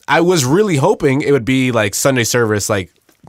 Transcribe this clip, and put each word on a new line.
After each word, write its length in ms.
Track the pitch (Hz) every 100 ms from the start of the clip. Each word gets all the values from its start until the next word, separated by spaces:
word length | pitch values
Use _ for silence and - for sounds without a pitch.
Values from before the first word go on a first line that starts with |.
| -
I 140 | 147
was 220 | 170 180 127
really 300 | 175 220 147
hoping 440 | 165 240 151 135
it 100 | 139
would 140 | 139 110
be, 260 | 131 127
like, 240 | 113 104 -
Sunday 280 | 143 127 113
service, 440 | 127 113 107 -
like, 220 | 104 90 _ _ _